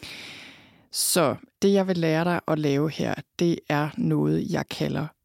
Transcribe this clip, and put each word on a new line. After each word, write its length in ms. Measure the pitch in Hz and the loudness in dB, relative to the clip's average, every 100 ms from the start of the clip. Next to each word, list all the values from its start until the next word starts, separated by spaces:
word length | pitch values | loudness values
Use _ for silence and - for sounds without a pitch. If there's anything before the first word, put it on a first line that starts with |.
| - - - - - - - _ _ | -18 -16 -16 -18 -20 -20 -20 _ _
Så 440 | - - 185 143 110 - - | -4 0 2 2 0 -8 0
det, 120 | 196 | 4
jeg 140 | 196 190 | 4 2
vil 100 | 180 | 2
lære 260 | 165 156 | 2 2
dig 180 | 175 175 - | 2 0 -2
at 120 | 156 | 0
lave 300 | 147 139 151 | 2 2 0
her, 260 | - 123 123 - - | -2 -4 -4 -8 0
det 200 | 175 160 - | 0 0 0
er 200 | 147 151 - | -2 -2 -2
noget, 520 | 165 151 151 156 - | 0 2 2 0 0
jeg 180 | 160 - | -4 -4
kalder 380 | - 151 - 156 _ | -4 -4 -4 -6 _